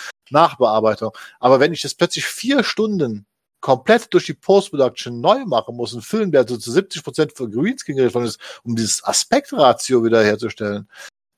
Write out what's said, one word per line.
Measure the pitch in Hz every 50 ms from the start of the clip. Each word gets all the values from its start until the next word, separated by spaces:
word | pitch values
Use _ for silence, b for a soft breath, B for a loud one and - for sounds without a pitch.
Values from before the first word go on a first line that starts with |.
| B B B _ _ _
Nachbearbeitung. | 127 147 170 165 - - 127 113 107 110 110 110 107 - 113 107 B B B B B B
Aber | - 127 135 131
wenn | 135 165 170
ich | - -
das | - -
plötzlich | - 175 175 - 160 -
vier | - - - - 233 277 285 220
Stunden | - - - 214 220 208 185 151 120 110 104 104 _ _ _ _ _ _ _
komplett | - - 131 123 - - 220 233 - - -
durch | 175 -
die | - 147
Post-Production | - _ - 190 196 175 - - 143 131 123 127 - - 127 120 117
neu | 123 170 214 269 269
machen | 202 135 113 107 - 120
muss, | 120 120 110 117
ein | 120
Film, | 110 - - 220 214 190
der | 151 139 123
so | 110 123
zu | 113 - 117
siebzig | 117 160 202 - - - -
Prozent | - 127 - 156 - -
für | - 131 113
Greenscreen | 101 117 160 214 262 254 - - 147
gedreht | 135 131 120 117
worden | 123 120
ist, | 117 104 B B B B B B
um | 120 117
dieses | 113 113 104 - - -
Aspektratio | - - - - - - 277 277 - 285 240 151 127 117 - - - 131 120 113
wiederherzustellen, | 113 113 113 110 107 104 107 117 110 - - 110 104 104 101 98 B B B B B - _ _ _ _